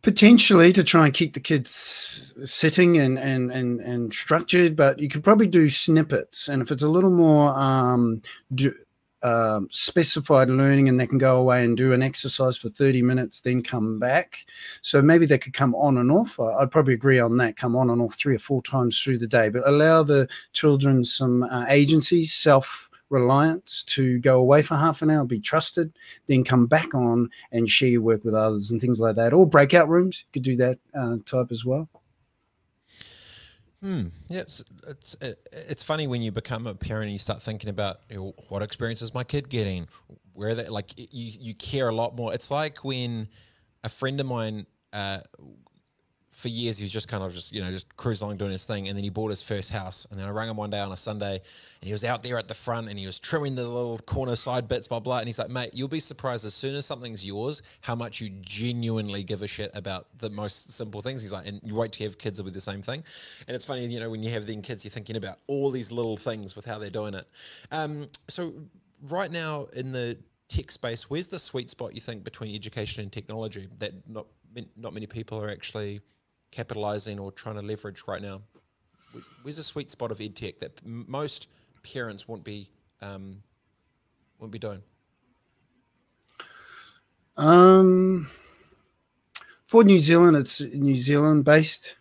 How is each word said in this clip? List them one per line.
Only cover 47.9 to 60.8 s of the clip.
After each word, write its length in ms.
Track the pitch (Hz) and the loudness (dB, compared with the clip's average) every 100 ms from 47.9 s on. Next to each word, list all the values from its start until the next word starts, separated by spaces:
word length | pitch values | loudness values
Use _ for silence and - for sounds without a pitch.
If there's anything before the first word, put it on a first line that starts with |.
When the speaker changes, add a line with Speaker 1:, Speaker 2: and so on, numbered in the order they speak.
| - | -10
Speaker 2:
cruising 300 | 120 104 104 | -8 -6 -8
along 100 | 101 | -8
doing 140 | 101 | -8
his 160 | 95 - | -10 -10
thing. 220 | 104 98 | -10 -8
And 80 | 101 | -8
then 60 | |
he 60 | 101 | -8
bought 220 | 95 110 | -8 -8
his 100 | 101 | -8
first 300 | - 104 - | -8 -10 -8
house. 360 | 107 92 - - | -10 -10 -14 -14
And 100 | 98 | -14
then 80 | 95 | -12
I 20 | |
rang 200 | 107 113 | -10 -10
him 80 | 107 | -10
one 100 | 104 | -10
day 120 | 104 | -8
on 120 | 101 | -8
a 40 | 92 | -10
Sunday 400 | - 104 101 95 | -12 -10 -8 -10
and 500 | _ - - _ 92 | _ -20 -20 _ -12
he 60 | |
was 120 | 104 | -10
out 180 | 117 120 | -8 -8
there 140 | 117 120 | -8 -10
at 100 | 101 | -10
the 60 | |
front 380 | 110 - 117 113 | -12 -10 -8 -10
and 80 | 101 | -12
he 80 | 95 | -12
was 120 | 92 | -14
trimming 360 | - 165 143 | -8 -6 -6
the 120 | 131 120 | -8 -8
little 320 | 120 120 113 | -8 -8 -10
corner 360 | - 139 131 117 | -8 -8 -6 -6
side 320 | - 123 117 | -6 -6 -6
bits, 180 | 123 - | -8 -8
blah, 140 | 117 | -10
blah. 200 | 113 123 | -6 -6
And 80 | 117 | -6
he's 100 | 113 | -8
like, 100 | 113 | -8
"Mate, 220 | 123 98 | -8 -10
you'll 160 | 123 135 | -10 -8
be 100 | 156 | -8
surprised 460 | - 139 135 120 | -10 -10 -10 -8
as 80 | 107 | -10
soon 220 | - 135 | -10 -10
as 100 | 143 | -10
something's 400 | 139 131 123 110 | -12 -14 -14 -14
yours, 380 | 95 101 123 151 _ _ | -12 -10 -10 -12 _ _
how 140 | - | -10
much 260 | 117 120 - | -8 -10 -12
you 80 | 110 98 | -14 -16
genuinely 840 | 90 98 120 120 117 113 104 98 | -16 -10 -8 -6 -6 -6 -6 -10
give 160 | 90 101 | -10 -10
a 60 | 104 | -10
shit 240 | - 104 | -12 -12
about 360 | 104 98 98 - _ | -12 -12 -12 -14 _
the 100 | 110 | -14
most 460 | 104 107 - - | -10 -12 -12 -16
simple 260 | - | -14